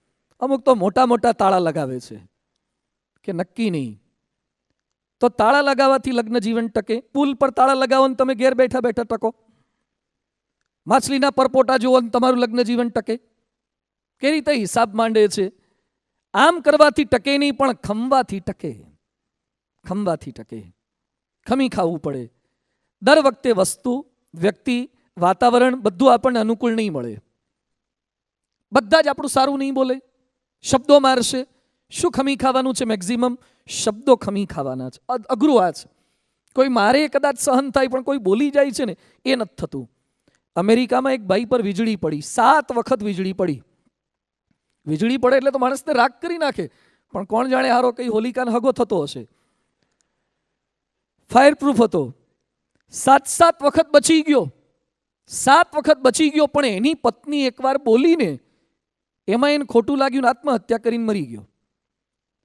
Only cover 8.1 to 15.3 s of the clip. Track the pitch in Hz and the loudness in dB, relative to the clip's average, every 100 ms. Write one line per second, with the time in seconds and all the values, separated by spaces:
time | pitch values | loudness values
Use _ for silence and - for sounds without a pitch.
8.1 | 254 262 240 254 254 254 254 240 233 226 | 2 -2 2 0 2 0 0 -2 -4 -6
9.1 | 226 226 - _ _ _ _ _ _ _ | -4 -6 -6 _ _ _ _ _ _ _
10.1 | _ _ _ _ _ _ _ - 233 254 | _ _ _ _ _ _ _ 0 0 2
11.1 | 269 277 - 262 254 262 262 247 254 233 | 0 0 2 0 2 2 2 2 2 2
12.1 | 247 254 247 240 240 226 240 240 226 220 | 0 2 2 0 -2 -2 -2 -2 -4 -6
13.1 | 233 - _ _ _ _ _ _ _ _ | -8 -10 _ _ _ _ _ _ _ _
14.1 | _ 269 311 277 285 196 240 226 214 226 | _ -2 0 0 -2 -2 0 -2 0 0
15.1 | 220 208 | 2 2